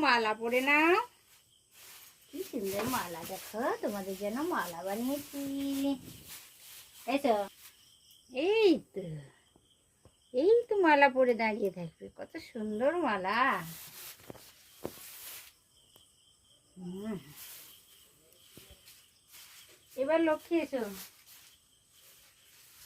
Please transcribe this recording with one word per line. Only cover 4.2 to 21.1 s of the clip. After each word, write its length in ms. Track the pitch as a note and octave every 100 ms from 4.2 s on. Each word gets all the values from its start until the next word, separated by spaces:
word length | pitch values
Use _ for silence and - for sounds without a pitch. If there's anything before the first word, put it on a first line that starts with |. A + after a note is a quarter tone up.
জন্য 160 | G3+ A#3 E4+
মালা 260 | D4 F3 E3+ F#3
বানিয়েছি। 540 | G#3 B3+ C#4+ - C#4+ C#4 C#4 C#4 C#4 C#4 C4+ - - - - - - - - - - -
এই 60 | C#4 C#4
তো, 100 | G#3 G3 - - - _ _ _ - _
এই 400 | B3+ E4+ A4 G#4 C4 -
তো, 120 | G3 F3 D3+ C#3 _ _ _ _ _ _ _ - _ _
এই 200 | B3+ F4 A#4 A#4
তো 60 | G#4 E4+
মালা 220 | D4 C#4 C4
পরে 180 | B3+ A3+
দাঁড়িয়ে 300 | A3+ G#3 G3 F3+
থাকবে। 280 | E3+ - G3 -
কত 160 | - D#4+ -
সুন্দর 400 | A#3 G#3+ G#3+ C4+ F4 C#4+
মালা। 320 | G3+ F#3 A3 C4+ F#3+ E3 E3 - - - - - - - - - - - - - - - - - - _ _ _ - _ _ _ _ _ _ _ F#3
হুম। 420 | F3+ F#3 G#3+ F#3+ C3+ C#3+ - - - - - - - _ _ _ - - - - - - _ _ _ - - - - - _ -
এবার 220 | C#4 D#4+ E4
লক্ষ্মী 280 | D#4 - E4+ C#4+
এসো, 180 | C4 G#3 F#3+ -